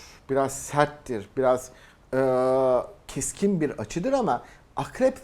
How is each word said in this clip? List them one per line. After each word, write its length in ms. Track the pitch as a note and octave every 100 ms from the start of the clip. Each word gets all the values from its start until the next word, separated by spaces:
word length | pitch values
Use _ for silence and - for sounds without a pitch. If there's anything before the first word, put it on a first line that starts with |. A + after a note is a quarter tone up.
| - - -
Biraz 240 | C3+ C3+
serttir, 760 | - - D3 D3 - - A2+ G2 C3
biraz, 340 | B2+ B2+ - - - - -
e, 60 | C3 C3+ B2+ C3 C3 C3 B2 - - -
keskin 540 | C#3+ - - G3+ F3+
bir 80 | C#3+
açıdır 440 | - G#2+ E3+ A#3+
ama 300 | C4+ F#3+ A#2+ - - - -
akrep 420 | C3+ - C4 C4